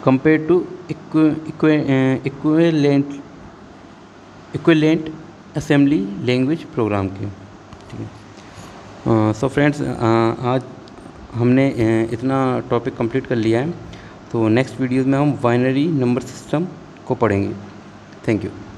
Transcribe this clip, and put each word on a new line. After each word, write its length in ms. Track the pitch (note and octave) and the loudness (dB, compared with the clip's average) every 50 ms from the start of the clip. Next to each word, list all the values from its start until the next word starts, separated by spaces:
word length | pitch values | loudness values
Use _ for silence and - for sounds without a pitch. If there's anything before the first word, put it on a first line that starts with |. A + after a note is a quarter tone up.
| - C3+ | 4 4
compared 400 | C3 C3 C3 D#3 D#3 D#3 D#3 D#3 | 2 4 4 4 2 2 4 2
to 120 | E3+ F#3 E3 - - - - - | 2 2 2 -2 -10 -14 -10 -10
equi-, 440 | D#3 - - - - D#3 D#3 D#3 C#3+ | -10 -10 -10 -4 0 2 2 2 2
equi-, 520 | D#3 - - - - - D#3 D3+ D3+ C#3+ | 0 -6 -10 -6 0 2 2 4 4 2
अ, 300 | C3+ C#3 C3 C3 C3 C3 | 2 2 4 4 2 2
equivalent, 880 | B2 C3 C#3+ C3 - - D#3 D#3 D#3+ E3 E3+ D#3+ D#3 C#3 C#3+ C#3 C#3+ C#3 C#3+ - - - - - - - - - - - - - - - - - - - - - - - - - - - - - | 0 -2 -6 -8 -2 0 2 4 4 4 4 4 4 4 4 4 4 2 0 -4 -12 -14 -18 -20 -20 -20 -20 -20 -20 -20 -20 -20 -20 -20 -20 -20 -20 -20 -20 -20 -20 -20 -20 -20 -20 -20 -12 -12
equivalent 500 | D#3 - - E3 D#3 D3+ D#3 D#3+ D#3+ - - - - - - - - - - - D#3 | -2 2 4 4 4 4 4 2 2 0 -6 -12 -14 -16 -18 -20 -20 -20 -10 -8 -8
assembly 480 | - - D3+ C#3+ C#3+ C#3 D3 F3+ G3 F#3+ G3+ F#3+ D3 | -2 2 4 4 6 6 4 2 0 -4 -6 -6 -2
language 360 | A#2 B2 B2+ C3 C3 D#3+ E3 | 0 0 2 2 0 -2 -4
program 460 | - - - - A#2 G#2+ G2+ G2+ F#2+ | -6 -8 -4 -2 0 0 0 0 -2
के, 200 | F#2+ F#2+ G2 G2 G2+ G2 - - - - - - - - - - - | -2 -4 -6 -10 -10 -10 -12 -18 -20 -20 -20 -20 -20 -20 -20 -20 -18
ठीक 100 | - A#2 | -14 -14
है। 100 | A2 G#2+ - - - - - - - - - - - - - - - - - - - | -14 -14 -14 -18 -20 -20 -20 -20 -20 -20 -20 -18 -18 -18 -18 -18 -18 -18 -20 -6 0
अ, 260 | A#2+ A#2 A2 A2 G#2+ G#2+ | 2 2 4 4 2 0
so 160 | - - C3+ | 0 -2 -2
फ्रेंड्स, 340 | - - C#3+ D3 C#3+ D3 C3+ | 0 2 2 2 2 0 -4
अ, 120 | C3 B2 A#2+ A#2+ A2+ A2+ A#2 A#2 A2+ A#2 - C3 | -4 -4 0 2 2 4 4 4 2 0 -2 -2
आज 160 | B2 B2 C3 B2 - - - - - - - - - - - - - - | 0 0 -2 -2 -4 -16 -18 -20 -20 -20 -20 -20 -20 -20 -20 -20 -10 -4
हमने, 360 | A#2 A#2+ B2 B2 C3 C3+ C#3 | 0 2 4 4 4 4 2
अ, 420 | B2 A2+ A2+ A2 A2+ A2+ A2+ A2 A#2+ | 2 2 2 2 4 2 2 0 -2
इतना 500 | A#2 A#2+ C3+ C3+ C3+ C3+ C3 B2+ A#2+ A#2 - | -4 -2 -2 0 0 0 0 0 -2 -2 0
टॉपिक 260 | B2 A#2 A#2 C3+ B2 | -2 -2 -2 -2 -4
कंप्लीट 300 | - A#2 A2+ - C3+ B2+ | -4 -4 -2 -2 -4 -2
कर 100 | - C3 | -2 -2
लिया 240 | A#2+ G#2+ A2+ A2+ A#2 | 0 2 2 2 2
है, 100 | C3 D#3+ E3+ - - - - - - - - - - - - | 0 -2 -6 -8 -12 -16 -16 -16 -18 -18 -20 -20 -20 -6 -2
तो 160 | A#2 A2+ A2 | 0 2 2
नेक्स्ट 320 | A2 A#2 C3 B2+ - - | 2 2 2 -2 -4 -6
वीडियो 240 | C3 B2+ B2 C3 C3 | -4 -2 0 0 2
में 140 | C3 C#3 C3+ | 2 2 2
हम 200 | D3 D3 C3+ A2 - | 2 2 0 2 0
बाइनरी 460 | A#2+ A#2 A#2+ B2+ C3 C3 C3+ C#3+ F3 | 2 2 4 2 2 2 2 0 0
नंबर 320 | E3 C#3 B2+ A#2+ B2 B2 | 0 0 2 2 2 0
सिस्टम 460 | B2 - - - - - - D3 F3 F#3 - - - - - - - | -2 -6 -14 -16 -10 -4 -4 -2 -2 -4 -8 -14 -18 -20 -20 -20 -6
को 80 | - B2 | -6 -2
पढ़ेंगे। 400 | A2+ A#2+ G#2+ G2+ G2 G2 G2 G2+ - - - - - - - - - - - - - - | 0 2 2 2 2 0 -2 -4 -8 -12 -16 -18 -18 -20 -20 -20 -20 -20 -20 -20 -8 -2
Thank 140 | - D3 G#2 | 0 0 0
you। 240 | - B2 - - - - - | 0 -4 -10 -10 -16 -16 -16